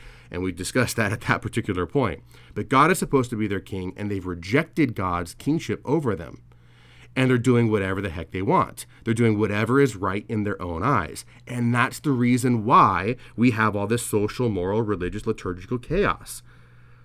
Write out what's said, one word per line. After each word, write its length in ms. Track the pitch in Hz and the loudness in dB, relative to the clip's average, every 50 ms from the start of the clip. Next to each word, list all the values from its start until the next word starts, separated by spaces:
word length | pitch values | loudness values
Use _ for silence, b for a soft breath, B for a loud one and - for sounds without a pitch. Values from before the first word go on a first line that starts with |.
| B B B B B B | B B B B B B
and 100 | - 87 | -6 -4
we 120 | 92 92 87 | -4 -4 -4
discussed 420 | 104 104 - - 131 117 120 - | -6 -8 -2 0 0 0 0 0
that 160 | 117 107 101 | -2 0 0
at 100 | 107 - | -2 -2
that 200 | - - 113 87 | -2 -2 -2 0
particular 440 | - 113 - 117 - - 90 90 87 | -2 -4 -4 -4 -4 -2 -2 -2 -4
point. 360 | - - 143 123 95 71 - b b b b b b - | -2 -2 -2 -2 -2 -4 -8 b b b b b b -10
But 160 | - - - | -10 -4 2
God 200 | 135 131 147 170 | 4 4 6 4
is 80 | 175 - | 4 2
supposed 300 | 185 - 143 135 120 120 | 0 0 2 0 0 0
to 40 | 120 | -2
be 120 | 104 110 | -4 -2
their 120 | 98 98 92 | -2 -2 -4
king, 340 | - - 101 95 90 92 - | -4 -6 -8 -6 -6 -8 -8
and 120 | - 104 101 | -8 -6 -6
they've 160 | 101 98 87 | -6 -6 -6
rejected 720 | 92 87 87 85 95 120 151 165 - - 170 151 120 101 | -6 -8 -8 -4 0 0 0 0 0 0 0 0 0 0
God's 380 | - 95 92 87 87 85 - - | -2 -2 -2 -2 -2 -4 -6 -10
kingship 480 | - - 143 156 160 - - 104 - - | -6 -2 -2 -2 -2 -2 -4 -6 -4 -2
over 320 | 120 143 165 147 117 95 | -2 -2 0 0 -2 -2
them. 280 | 80 - 62 - - - - b b b b b b b b b b b b - | -4 -6 -12 -14 -18 -20 -20 b b b b b b b b b b b b 0
And 140 | 131 131 127 | 0 2 4
they're 100 | 127 120 | 4 4
doing 320 | 117 131 120 120 117 110 | 4 4 4 4 4 4
whatever 300 | 107 101 95 95 95 98 | 2 2 2 0 -2 -2
the 100 | 98 95 | -4 -4
heck 200 | 78 82 82 - | -6 -8 -8 -6
they 120 | - 92 98 | -6 -4 0
want. 420 | 120 185 165 101 - - - - b b b b | 0 2 2 0 -2 -6 -12 -16 b b b b
They're 120 | - 117 | -2 0
doing 240 | 113 120 113 107 104 | 2 4 2 4 2
whatever 420 | 107 98 101 104 113 107 127 143 | 0 0 0 -2 0 2 4 4
is 140 | 143 123 107 | 4 2 2
right 300 | 90 98 92 95 107 113 - | -2 -2 -2 -2 -4 -6 -4
in 140 | 117 107 101 | -4 -2 -2
their 180 | 104 98 - | -2 -4 -6
own 220 | 90 87 85 82 98 | -6 -8 -4 -2 0
eyes. 420 | 139 139 101 80 62 - - b b b b b | 2 2 2 0 -2 -8 -12 b b b b b
And 260 | - 123 123 120 117 120 | -8 -4 -2 0 2 2
that's 260 | 120 127 127 - - | 2 0 0 -2 -4
the 120 | - 151 | -2 0
reason 540 | 135 120 123 120 127 123 123 127 120 113 101 | 2 2 4 4 4 2 2 2 2 2 2
why 500 | 117 156 185 147 107 92 85 95 110 135 B B B B | 4 6 6 6 6 4 2 0 -2 -4 B B B B
we 160 | 101 120 127 | 2 4 4
have 240 | 110 110 110 110 101 | 4 4 2 2 2
all 120 | 101 101 | 0 0
this 180 | 101 120 120 - | 0 0 -2 -2
social, 420 | - 113 104 104 104 - - 127 | -2 0 0 0 0 -2 -2 -2
moral, 360 | 117 101 90 90 95 104 113 117 | 0 0 0 0 0 0 0 0
religious, 420 | 104 101 85 87 90 90 107 - | 0 -2 -2 -2 -4 -4 -4 -4
liturgical 540 | 113 107 - - 95 90 90 92 - 127 120 | -4 -4 -4 -6 -6 -8 -8 -6 -6 -8 -8
chaos. 640 | 120 - 151 196 196 107 - - - - - - b b b b b b b b b b b b | -4 -4 -2 0 0 0 -2 -4 -8 -14 -16 -16 b b b b b b b b b b b b